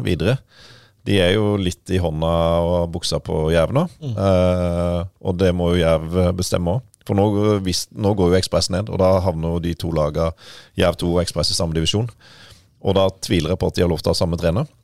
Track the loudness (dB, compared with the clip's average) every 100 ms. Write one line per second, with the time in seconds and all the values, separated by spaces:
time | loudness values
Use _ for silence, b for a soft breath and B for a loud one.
0 | -2 0 0 -2 -4 b b b b b
1 | -2 2 4 4 2 0 0 -4 -2 -2
2 | 0 -2 0 2 2 2 2 0 -2 -4
3 | -4 -4 -4 -2 0 2 2 0 -2 -6
4 | -10 -2 2 2 2 2 0 -2 -2 -2
5 | -6 -8 -6 0 0 2 0 2 2 2
6 | 0 0 0 0 -2 -2 -2 -4 -6 _
7 | -4 0 2 2 2 0 0 -4 -6 -4
8 | -2 2 2 2 2 -2 -2 -2 -4 0
9 | 2 2 2 -2 -2 -2 -4 -4 -4 -2
10 | -2 0 -4 -4 B B B B 0 2
11 | 0 0 -2 -2 -2 -2 -2 -2 0 -2
12 | -4 -8 B B B B B _ 0 2
13 | 2 0 -2 0 0 0 -2 0 0 0
14 | -2 0 -2 -2 -2 -2 -4 _